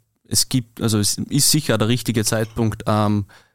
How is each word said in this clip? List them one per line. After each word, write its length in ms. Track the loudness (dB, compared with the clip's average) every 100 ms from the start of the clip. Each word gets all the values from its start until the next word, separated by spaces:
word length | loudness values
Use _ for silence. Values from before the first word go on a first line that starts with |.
| _ _ _
es 220 | -2 0
gibt, 320 | -2 -4 -4
also 180 | -2 0
es 180 | 0 -2
ist 340 | -2 0 2
sicher 260 | 2 0 0
der 100 | 0
richtige 360 | 0 -2 -2
Zeitpunkt, 600 | 0 -2 -4 -2 -2 -2 -2
ähm, 380 | 0 2 0 -2 -12 _